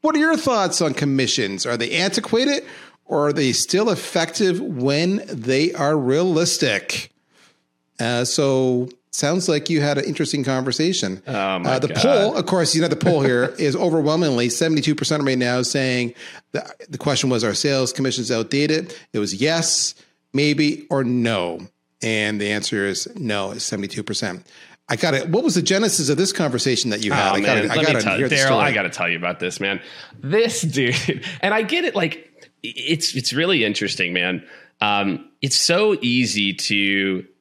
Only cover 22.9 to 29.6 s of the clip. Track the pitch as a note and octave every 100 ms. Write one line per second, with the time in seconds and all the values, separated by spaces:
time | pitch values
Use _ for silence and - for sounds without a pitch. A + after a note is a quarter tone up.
22.9 | F#2+ - A3+ B2 G2+ G2 G2+ - G#2 G2
23.9 | - G#2 G#2+ G2+ F2+ - - - - -
24.9 | A#2+ E3+ C3+ C#3+ F#3+ D#4+ F3 - F#3+ G#3+
25.9 | - C#3 D3 F#3+ - D#3 A#2+ C3+ A#2 A#2+
26.9 | G#2 G#2+ C#3+ G2 G2 G2+ G#2+ G#2 - -
27.9 | B2+ G#2 F#2+ C3+ C#3+ C3+ C3+ D3 G#2+ F2+
28.9 | - F2 E2+ F2 F2 F2+ -